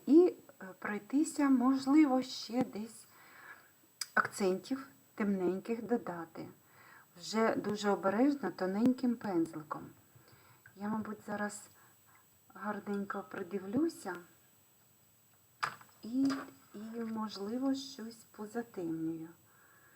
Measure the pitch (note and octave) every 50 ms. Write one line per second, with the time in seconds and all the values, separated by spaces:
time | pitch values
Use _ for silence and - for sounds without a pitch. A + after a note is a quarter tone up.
0 | - - C4+ E4 F#4 E4+ - - - - - _ F#3+ F#3+ F#3 - - G3 G#3 G3+
1 | G3+ - C4 C#4+ D#4+ - - - C#4+ C#4 C4+ A#3+ A#3+ C4 C4+ C4+ C4+ C4+ C#4 D#4
2 | D#4 C#4 B3+ C4 B3+ - - - - - A3 B3+ B3+ B3+ - G3+ A3 A3+ - -
3 | - - - - - - - - - - - - - _ _ _ _ _ _ -
4 | - - - - - - - - G3+ F#3 F#3+ F#3+ - - C4 C4 - - - _
5 | _ _ _ - G#3+ G3+ G3+ F#3+ F3+ F3+ F#3 F#3+ F#3+ - A#3 A3+ A3+ F#3+ A#3+ A#3
6 | - - F3 E3+ E3 - - - D3+ - - _ _ _ - - - - - -
7 | - _ _ E3+ E3+ E3 G#3 A3 A3+ A3 - - - G#3 G#3+ G3 G3+ G#3 G3 F3+
8 | E3+ F#3+ F#3+ G#3+ C4 D4 C#4+ C#4+ - F#3+ - - F#3 F#3 F#3+ G#3 A#3 B3 B3+ B3+
9 | - B3 A#3 A3+ - G#3+ F#3 E3 E3 D#3+ - D#3 D3+ - - D3+ - - - _
10 | _ _ _ - - - - - - - - _ _ - - F#3+ G3+ G#3 A3 A3
11 | G#3 G#3+ G#3 G#3+ - A3 G#3 G3+ G#3 G#3 - - - - - - - - _ _
12 | _ _ - _ _ _ _ _ _ _ - - G3 G#3+ G3+ G3+ G3+ G#3 G3+ G3+
13 | G3 G3 - G3 F#3+ - - F#3+ G3 F3 G3+ G3 F#3 G3 G#3 C4+ E4 E4+ - -
14 | - G3 F3 F3 F3 - _ _ _ _ _ _ _ _ _ _ _ _ _ _
15 | _ _ _ _ _ _ _ _ _ _ _ - - - - - - - - _
16 | - G#3+ A#3+ C4 C4+ C4+ C4+ - - - - - - _ - G3+ G#3+ A3+ A3+ A#3
17 | A3+ A3 A3 A3 G#3+ G#3 G3+ F#3+ G3+ G#3 A#3 B3+ C4+ C4+ C4+ C4+ - - - -
18 | G#3+ A3+ A3+ - - _ _ - G#3+ G#3 - A#3 A#3 - - F#3+ F3 E3 D#3+ D#3+
19 | D#3+ D#3+ E3 D#3+ D#3+ E3 E3+ _ _ _ _ _ _ _ _ _ _ - _